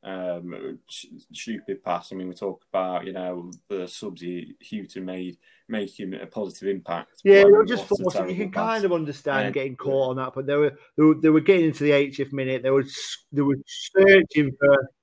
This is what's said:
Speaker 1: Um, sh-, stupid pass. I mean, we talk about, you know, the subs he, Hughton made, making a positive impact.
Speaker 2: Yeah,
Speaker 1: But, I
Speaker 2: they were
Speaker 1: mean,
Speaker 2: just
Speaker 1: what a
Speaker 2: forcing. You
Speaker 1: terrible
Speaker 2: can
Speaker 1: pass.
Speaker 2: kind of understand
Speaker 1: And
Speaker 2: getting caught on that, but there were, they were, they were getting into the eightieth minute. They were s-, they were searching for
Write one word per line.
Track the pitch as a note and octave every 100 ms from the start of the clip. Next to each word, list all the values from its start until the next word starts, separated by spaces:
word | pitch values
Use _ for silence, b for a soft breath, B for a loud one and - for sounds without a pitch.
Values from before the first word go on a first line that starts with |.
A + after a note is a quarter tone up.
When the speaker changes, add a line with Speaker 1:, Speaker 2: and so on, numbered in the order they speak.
Speaker 1:
Um, | - F#2 F2+ F2 F2 E2 - - _
sh-, | - - - _
stupid | A2+ - G#2 - F#2+
pass. | - F2 -
I | F#2+
mean, | F#2
we |
talk | F2+ G2+ - _
about, | F#2+ F#2 F2+ F#2
you |
know, | F#2 F2+ F2+ F2 F2 _
the | G2 F2+
subs | - G#2+ E2+
he, | F2 F2 E2 -
Hughton | - G#2+ F#2 F#2+
made, | F#2 F#2 F#2 F2 _ _ _
making | A2 G2 - G2
a | F#2 G#2
positive | - G2 - F#2+
impact. | G2 - E2+ - _
Speaker 2:
Yeah, | G3
Speaker 1:
But, | G3
I |
Speaker 2:
they | G3
were | G#3
Speaker 1:
mean, | G#3
Speaker 2:
just | A#3 -
Speaker 1:
what | G3
a |
Speaker 2:
forcing. | F#3 G3
You | F#3 F#3
Speaker 1:
terrible |
Speaker 2:
can | G3+
Speaker 1:
pass. | - A3
Speaker 2:
kind | A3+
of | G3
understand | F3 D3+ C#3 D3+ C3+ G#2
Speaker 1:
And |
Speaker 2:
getting | C#3 C3+ B2+
caught | C#3 C3+ C3
on | C3
that, | B2+
but | C3+ C3+
there | C#3+
were, | D3 C#3+ b -
they |
were, | D#3
they | D#3 D#3
were | D#3
getting | D#3 F#3+ D#3+
into | C#3
the | C#3+
eightieth | C#3+ C#3+ C3+ C3+
minute. | C#3 C3 C3
They | B2+
were | C3+
s-, | C3+ - - - _
they | C#3+
were | C#3 C#3 -
searching | - - F#3+ G3 G3 D#3+ D#3 C#3+ C3
for | C#3+ C#3 B2+ _